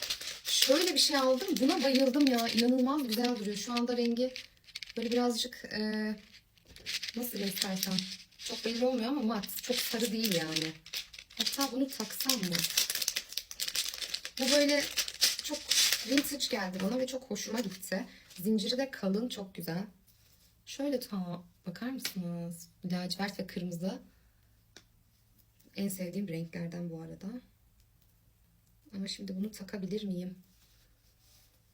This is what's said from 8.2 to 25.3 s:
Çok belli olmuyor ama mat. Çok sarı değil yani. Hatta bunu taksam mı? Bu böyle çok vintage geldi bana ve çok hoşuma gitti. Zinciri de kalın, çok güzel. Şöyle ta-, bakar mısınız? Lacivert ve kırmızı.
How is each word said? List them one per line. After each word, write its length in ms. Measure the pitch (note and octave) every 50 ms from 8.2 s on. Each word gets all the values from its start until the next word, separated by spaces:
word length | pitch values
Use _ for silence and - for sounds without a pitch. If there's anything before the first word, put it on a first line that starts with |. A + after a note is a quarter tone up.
| - _ - -
Çok 260 | - - A#3+ - -
belli 220 | A3+ A#3+ A#3 B3
olmuyor 220 | B3+ C4 A3+ A3 B3
ama 140 | C#4+ C4+
mat. 400 | A3 A3 A3+ G3+ F#3+ - - -
Çok 140 | - - A#3+
sarı 360 | - - - A#3 A3 A#3 G#3
değil 220 | G#3+ A3 A3+ G#3+ F3+
yani. 380 | E3 D#3+ D#3+ D#3+ D#3+ D#3 D#3+ - - - - - - - - - - - _ - -
Hatta 340 | A3 - - C#4 C#4 A#3+
bunu 160 | A3+ C4 C#4 C4+
taksam 520 | - - G#3+ F#3+ - - - C4 C4 A3
mı? 160 | F#3+ F3 E3+ E3+ E3+ - - - - - - - - - - - - - - - - - - - - - - - - - - - - - - - - - - -
Bu 100 | C4 A#3+
böyle 320 | C#4+ D4 D4 C#4+ D4 C#4+ C#4+ - - - - - - - - - - - -
çok 140 | - D4 D4 - - - - - - - - - A3
vintage 380 | C4 C#4+ C#4 - C#4+ C4 - -
geldi 280 | B3 G#3+ F#3+ F#3 F#3 F#3+
bana 160 | F#3+ G3+ B3 C4
ve 80 | C4
çok 240 | B3+ C4+ B3+ - -
hoşuma 300 | G#3 - - G#3+ G#3+ A#3+
gitti. 460 | A#3+ F#3+ - - - - F#3 F#3+ - - - - - - - F#3
Zinciri 360 | F#3 G#3+ A3 G#3 G3 - B3 B3+
de 120 | C4+ C4+
kalın, 380 | - - G3+ F#3+ G3 G#3+ B3 B3
çok 260 | - G#3 F#3+ F#3+ -
güzel. 300 | - E3+ E3 E3 F#3 G#3+ A3 - - _ _ - _ - _ - _ _ _ _ _ -
Şöyle 340 | - - - C#4 C#4+ C4 -
ta-, 420 | - - G#3 F#3+ F3+ F3 E3+ F3 - - - _ -
bakar 240 | F3+ F3 - A3+ B3+
mısınız? 800 | C4+ - - - - F#3 F3 E3+ E3+ E3+ E3+ E3+ E3+ - - - _ - -
Lacivert 560 | F3+ F3+ F3+ F3+ F#3 - - G3 G3+ - -
ve 60 | F#3
kırmızı. 560 | - - F#3 F3 F3+ E3+ E3 F3+ G3 B3 C4+ - - _ _ _ _ _ _ _ _ _ _ _ _ _ - _ _ _ _ _ _ _ _ _ _